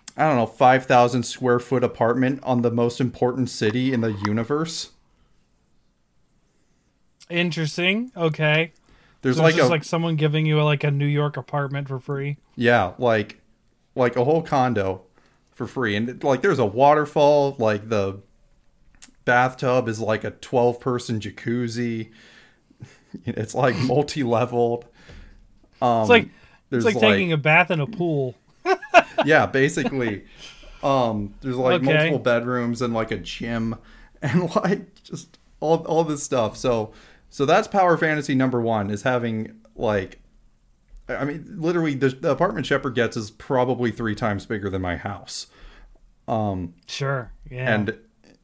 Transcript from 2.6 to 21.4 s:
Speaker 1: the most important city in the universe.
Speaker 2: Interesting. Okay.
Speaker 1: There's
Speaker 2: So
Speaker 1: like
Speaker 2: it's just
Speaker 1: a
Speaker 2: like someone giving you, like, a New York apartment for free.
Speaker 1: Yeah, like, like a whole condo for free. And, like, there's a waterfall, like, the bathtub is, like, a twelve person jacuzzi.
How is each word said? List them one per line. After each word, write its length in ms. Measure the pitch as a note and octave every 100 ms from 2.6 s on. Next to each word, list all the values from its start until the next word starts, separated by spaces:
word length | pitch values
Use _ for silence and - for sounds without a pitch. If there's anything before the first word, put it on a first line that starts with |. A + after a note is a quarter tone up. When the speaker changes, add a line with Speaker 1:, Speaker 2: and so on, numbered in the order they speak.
Speaker 1:
the 100 | A#2+
most 280 | A#2+ A#2+ -
important 480 | B2 - B2+ C3 B2
city 420 | - G#2+ B2 C3
in 80 | A#2+
the 100 | A2+ G2+ G#2
universe. 640 | A2 A#2 D3 E3 - - _ _ _ _ _ _ _ _ _ _ _ _ _ _ _ _ _ _ _ _ _ _ _ -
Speaker 2:
Interesting. 800 | E3+ F3 E3 D#3 - F3+ G#3+ B3+ F3+
Okay. 560 | E3 D3+ D3+ D#3 E3 - _ _ _ _
Speaker 1:
There's 140 | C3+ D3
Speaker 2:
So 60 |
Speaker 1:
like 80 | D#3+
Speaker 2:
it's 80 | E3
just 100 | B2+
Speaker 1:
a 40 |
Speaker 2:
like 120 | D#3+
someone 320 | - E3 E3 D#3
giving 300 | D3+ D#3 D#3
you, 160 | D3+
like, 220 | D3+ C#3+
a 60 | D3
New 160 | C#3 D3
York 300 | D3 D3 C#3+
apartment 520 | - D3 C#3 C#3+ C3+
for 100 | C3
free. 400 | - C#3 C#3+ C#3+ _ -
Speaker 1:
Yeah, 360 | A#2 A#2+ F2+ -
like, 420 | A#2+ A2 G#2 - _ _ _ _ _
like 220 | C3 B2 B2
a 80 |
whole 180 | B2+ D#3+
condo 600 | D#3+ C#3 B2+ G#2+ F#2+ F#2 - _ _ _ _
for 140 | - A2+
free. 300 | C#3 A2+ G#2
And, 260 | A#2+ A2+
like, 180 | D3 C3
there's 200 | G3+ C3+
a 60 | G#2+
waterfall, 880 | A2 C#3+ D3+ - D#3 C#3+ D3 C#3 C3+
like, 300 | A2 G#2 A2
the 320 | G#2+ G2 G2 - _ _ _ _ _ _ _ - _
bathtub 640 | - B2 B2+ C3 C3 B2+ A2+
is, 100 | A2
like, 220 | G#2+ A2
a 60 | G#2+
twelve 480 | - - B2+ A#2+ A#2+
person 400 | C3+ A#2+ - A2
jacuzzi. 880 | G#2 -